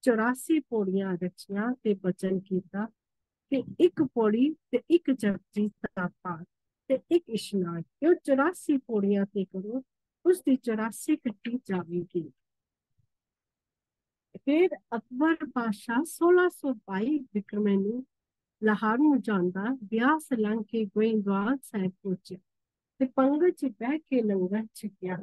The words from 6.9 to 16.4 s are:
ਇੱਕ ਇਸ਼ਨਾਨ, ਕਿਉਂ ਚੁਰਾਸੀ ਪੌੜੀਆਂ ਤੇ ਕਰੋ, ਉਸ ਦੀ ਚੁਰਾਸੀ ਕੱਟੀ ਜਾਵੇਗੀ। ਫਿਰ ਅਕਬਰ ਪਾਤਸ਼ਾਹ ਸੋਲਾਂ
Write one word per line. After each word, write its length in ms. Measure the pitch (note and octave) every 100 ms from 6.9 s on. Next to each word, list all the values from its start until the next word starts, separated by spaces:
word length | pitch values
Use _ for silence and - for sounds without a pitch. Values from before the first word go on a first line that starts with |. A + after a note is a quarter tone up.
| C4+ _
ਇੱਕ 180 | E4+ -
ਇਸ਼ਨਾਨ, 540 | A3 - G3+ E3+ E3+
ਕਿਉਂ 320 | E3 _ D4+
ਚੁਰਾਸੀ 600 | E4+ - C4+ D4 F#4 - C#4
ਪੌੜੀਆਂ 500 | - A3 G3 G3+ G3
ਤੇ 180 | G#3
ਕਰੋ, 380 | F#3 F#3+ G3+ B3 - _ _ _ E4+
ਉਸ 140 | F4+
ਦੀ 160 | - C4
ਚੁਰਾਸੀ 600 | - A3 A3 - - D#4
ਕੱਟੀ 400 | A#3+ G#3 A#3 A#3+
ਜਾਵੇਗੀ। 760 | - F3+ E3 F3 F3 F3 D3+ _ _ _ _ _ _ _ _ _ _ _ _ _ _ _ _ _ _ _ _ F#3+
ਫਿਰ 400 | - D4+ F4+ D4 _ A#3
ਅਕਬਰ 400 | - B3 D#4 E4 D4+
ਪਾਤਸ਼ਾਹ 500 | - A#3 G#3 - A#3+
ਸੋਲਾਂ 460 | E4 - E4+ F4+